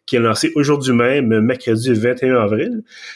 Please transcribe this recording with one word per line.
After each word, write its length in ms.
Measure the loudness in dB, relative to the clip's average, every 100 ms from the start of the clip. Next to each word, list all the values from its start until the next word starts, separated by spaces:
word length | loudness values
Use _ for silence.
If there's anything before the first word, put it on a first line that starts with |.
| -4
qui 120 | 0
est 20 |
lancé 320 | 0 0 -2 0
aujourd'hui 360 | 0 0 2
même, 480 | 2 2 2 2 2
mercredi 540 | 2 0 -2 -2 0
vingt 280 | 0 0 0
et 80 | 0
un 120 | 2
avril. 420 | 2 0 -2 -6 -10 -20 -20